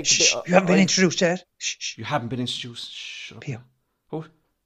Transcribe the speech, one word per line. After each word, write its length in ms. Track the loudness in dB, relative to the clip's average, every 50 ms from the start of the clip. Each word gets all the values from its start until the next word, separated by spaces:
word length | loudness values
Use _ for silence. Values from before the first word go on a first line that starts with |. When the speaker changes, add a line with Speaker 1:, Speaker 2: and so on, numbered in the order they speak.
| 2
Speaker 1:
take 40 |
Speaker 2:
shh, 280 | 0 2 2 2 2 2
Speaker 1:
the 20 | 0
bit, 80 | 0 2
Speaker 2:
you 60 | 4
haven't 120 | 4 6
been 120 | 6 6 6
Speaker 1:
I 40 | 6
Speaker 2:
introduced 380 | 4 4 4 4 2 2 2 2
yet. 220 | 2 0 0 -6 _ _
Shh, 200 | -10 -8 -8 -8 -6
shh. 200 | -8 -10 -10 -10
Speaker 3:
You 60 | -6
haven't 240 | -4 -4 -4 -2 -4
been 120 | -4 -4
introduced. 520 | -4 -4 -6 -8 -10 -12 -14 -14 -16 -14 -14
Shut 440 | -14 -14 -14 -14 -14 -16 -16 -18 -14
up. 40 | -12
Speaker 2:
P 120 | -10 -12
O. 40 | -12 -12 _ _ _ _ _ _ _ _ _
Speaker 3:
Who? 160 | -10 -10 -10 -12 _ _ _ _ _ _ _